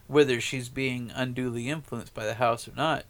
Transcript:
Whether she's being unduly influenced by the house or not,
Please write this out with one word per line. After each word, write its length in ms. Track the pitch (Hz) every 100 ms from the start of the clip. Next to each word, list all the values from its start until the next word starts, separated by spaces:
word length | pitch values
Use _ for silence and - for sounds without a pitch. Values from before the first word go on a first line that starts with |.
| -
Whether 340 | 139 139 120
she's 280 | - 135 123
being 420 | 131 131 123 120
unduly 560 | 131 127 123 127 117 120
influenced 460 | 156 - 120 107
by 100 | -
the 100 | 107
house 340 | 113 123 120 -
or 40 | 101
not, 300 | 156 151